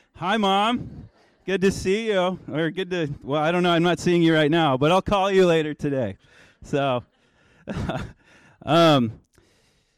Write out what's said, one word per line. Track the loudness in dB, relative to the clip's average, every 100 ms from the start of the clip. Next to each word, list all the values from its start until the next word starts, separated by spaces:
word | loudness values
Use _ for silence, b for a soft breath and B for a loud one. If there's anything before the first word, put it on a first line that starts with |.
| b -10
hi, | -4 -2
Mom. | 0 0 0 -4 -8 B B B B B -6
Good | 0
to | 0
see | 0 -2 -2 0
you. | 0 0 -4 -8
Or | -4 -4
good | -4 -6
to, | -4 -4 -6
well, | -4 -2
I | 0
don't | 0
know. | 2
I'm | 2
not | 2 0
seeing | 0 2
you | 4
right | 4 4
now, | 2 2 2
but | 2
I'll | 2
call | 2 0 2
you | 4 4
later | 2 -2
today. | -6 -6 -4 -6 -8 B B B B
So, | -6 -4 -2 -4 -6 b b b b b -12
<laughs> | -10 -8 -8 -12 -18 _ _ _ _
um, | -2 2 4 4 0 -6 _ b b b b b b